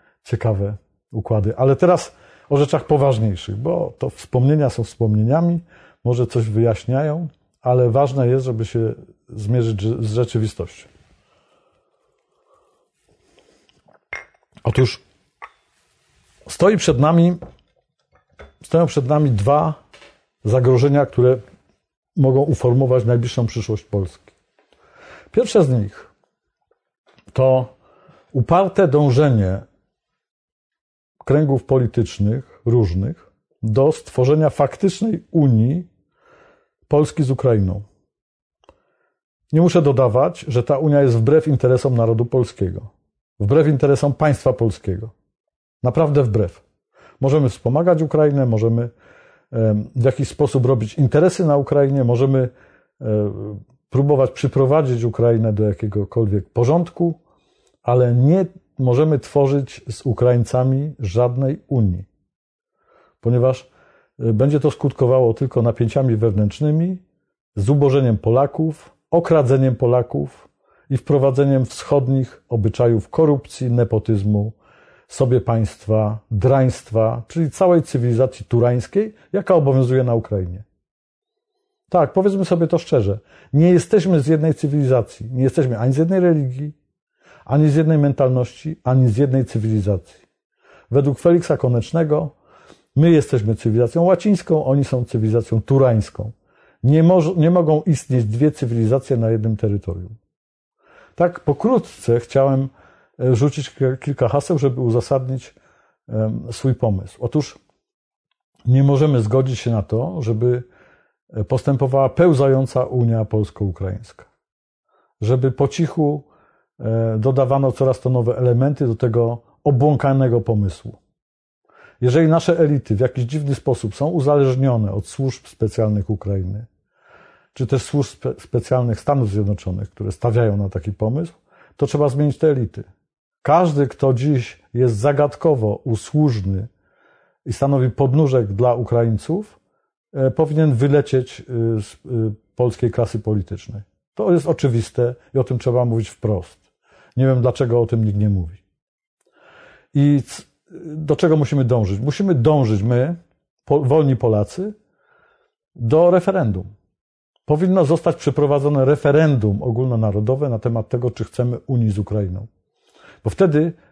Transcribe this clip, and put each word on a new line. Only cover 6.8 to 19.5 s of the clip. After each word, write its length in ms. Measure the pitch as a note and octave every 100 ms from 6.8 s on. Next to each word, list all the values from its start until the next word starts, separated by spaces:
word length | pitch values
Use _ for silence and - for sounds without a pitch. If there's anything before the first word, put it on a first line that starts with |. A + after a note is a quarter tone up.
| - C3 D#3 D#3 E3 _ _ _
ale 280 | B2 B2+ B2
ważne 380 | A#2+ C#3 C3+ A#2+
jest, 160 | C3
żeby 200 | B2+ A2+
się 300 | A2 A#2 A2+ - - _ _
zmierzyć 520 | G#2+ G#2 B2 A2+ G#2
rze-, 220 | A2 B2
z 100 | A2
rzeczywistością. 760 | A2 A#2+ A2+ A2 - E2 - - _ _ _ _ _ _ _ _ _ _ _ _ _ _ _ _ _ _ _ _ _ _ _ _ _ _ _ _ _ _ _ - - - _ _ _
Otóż 380 | - A2+ B2+ - _ _ _ _ - _ _ _ _ _ _ _ _ _ -
stoi 280 | - F#3 G#3+
przed 240 | - B2+
nami, 360 | D3 E3+ E3+ E3+ - _ _ _ _ _ _ _ _ _ - _
stoją 220 | - E3 E3
przed 200 | - B2+
nami 240 | D3+ D3
dwa 440 | G#2+ G2+